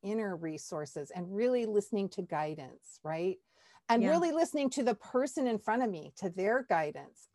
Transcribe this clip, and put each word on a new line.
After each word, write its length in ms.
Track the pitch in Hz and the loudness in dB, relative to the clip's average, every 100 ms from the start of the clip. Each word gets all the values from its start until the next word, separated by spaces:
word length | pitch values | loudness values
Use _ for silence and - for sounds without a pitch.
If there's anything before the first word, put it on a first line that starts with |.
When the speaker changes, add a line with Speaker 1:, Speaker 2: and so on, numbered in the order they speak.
Speaker 1:
inner 340 | 196 220 208 170 | -4 -2 -2 -4
resources 760 | 165 156 - 160 151 160 139 | -6 -6 -6 -8 -6 -8 -8
and 240 | 180 175 196 | -8 -6 0
really 300 | 247 247 226 | 2 2 2
listening 440 | 208 - 208 196 | 2 2 0 -2
to 120 | - | -4
guidance, 760 | 180 156 156 156 120 - - - | -4 -2 -2 -6 -12 -16 -20 -12
right? 340 | 151 160 185 160 _ _ _ - - | -6 -2 -2 -4 _ _ _ -6 2
And 120 | 233 | 4
Speaker 2:
Yeah. 80 | 240 | 6
Speaker 1:
really 220 | 330 339 | 4 4
listening 380 | 311 330 294 269 | 2 2 2 0
to 120 | 285 | 2
the 120 | 240 220 | 0 0
person 500 | - 254 269 - 254 | 0 0 0 0 0
in 140 | 220 | 0
front 240 | - 226 | 0 0
of 60 | 247 | 0
me, 220 | 170 147 - | -2 -10 -6
to 140 | 196 | -6
their 340 | 180 196 247 | 0 2 2
guidance. 640 | 254 170 151 147 143 - - | 2 2 2 -4 -14 -20 -8